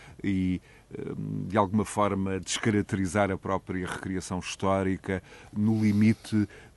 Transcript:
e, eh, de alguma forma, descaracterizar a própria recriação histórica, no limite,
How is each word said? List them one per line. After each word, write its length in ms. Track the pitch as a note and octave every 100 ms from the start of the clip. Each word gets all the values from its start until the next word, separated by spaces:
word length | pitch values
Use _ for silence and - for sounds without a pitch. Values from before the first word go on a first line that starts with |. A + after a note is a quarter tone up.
| - -
e, 400 | G#2 F#2+ F#2 F2+ - - -
eh, 200 | - - - G#2 G#2 G2
de 100 | G#2
alguma 280 | G2 A2 G2
forma, 520 | A2 G2+ G2 F#2+ F#2+
descaracterizar 880 | - - A#2 G#2 F#2+ G2+ F#2+ G#2 G2
a 60 | F#2
própria 500 | F#2+ F#2 - F#2 F2
recriação 520 | - F#2+ F#2+ - F2+
histórica, 840 | - - G2 G2 F#2+ F#2 - F#2 - - - G#2+
no 260 | G#2+ A2
limite, 640 | G#2+ G#2 G#2+ A2 - G#2+ G2+ - -